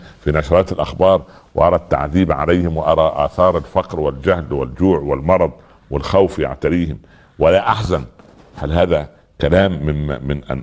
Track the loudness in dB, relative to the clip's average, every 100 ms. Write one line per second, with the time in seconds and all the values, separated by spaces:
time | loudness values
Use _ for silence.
0 | -14 -8 -2 -2 2 2 2 -4 -6 2
1 | 4 4 0 -18 _ 0 2 2 0 -2
2 | 0 0 0 0 0 0 0 -2 2 2
3 | 2 0 -4 2 2 0 -2 -4 -4 -4
4 | -4 -2 -2 -2 -4 -6 -6 0 0 2
5 | -2 -2 0 2 0 -4 -20 _ _ -6
6 | 0 2 2 0 -6 -4 -2 -2 -2 -6
7 | -16 -20 _ 0 2 4 2 -2 -2 -4
8 | -6 -18 -20 -20 -20 -10 -4 0 2 0
9 | -4 -16 _ -4 0 2 2 0 -4 -4
10 | -4 -6 -6 -6 -6 -8